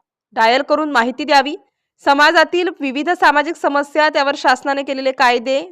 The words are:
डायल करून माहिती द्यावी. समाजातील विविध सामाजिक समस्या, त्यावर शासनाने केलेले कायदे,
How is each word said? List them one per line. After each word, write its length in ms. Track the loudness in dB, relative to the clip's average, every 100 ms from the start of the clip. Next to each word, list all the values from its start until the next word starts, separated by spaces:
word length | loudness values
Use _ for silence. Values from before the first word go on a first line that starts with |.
| _ _ _ 0
डायल 260 | 2 2
करून 300 | 0 -2 0
माहिती 320 | -2 -2 -4
द्यावी. 320 | 0 0 0 -6 _ _ _ _ 0
समाजातील 640 | 4 4 4 2 0 -4 -4
विविध 300 | -6 -4 -4
सामाजिक 440 | 2 2 2 -2 -4
समस्या, 540 | -2 -2 -2 0 0
त्यावर 260 | 0 -2 0
शासनाने 460 | 0 0 -2 -4
केलेले 280 | -4 -4 -4
कायदे, 480 | 0 2 2 -2 -4 -4